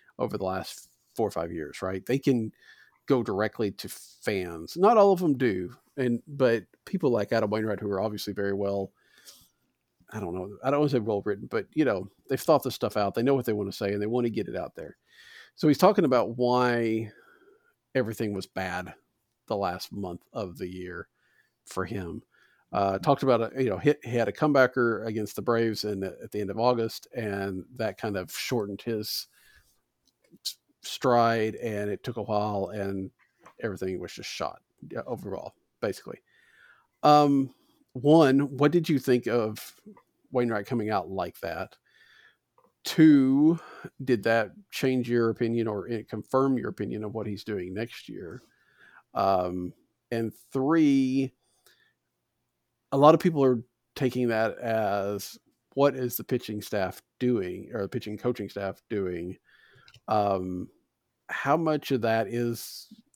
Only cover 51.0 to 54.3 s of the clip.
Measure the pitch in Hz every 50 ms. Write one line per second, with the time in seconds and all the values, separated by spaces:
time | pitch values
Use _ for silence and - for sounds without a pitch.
51 | 131 131 131 135 135 131 _ _ _ _ _ _ _ _ _ _ _ _ _ _
52 | _ _ _ _ _ _ _ _ _ _ _ _ _ _ _ _ _ - - 135
53 | 143 151 160 160 - 180 165 143 135 131 127 113 117 _ _ _ _ _ _ -
54 | 139 127 120 127 123 117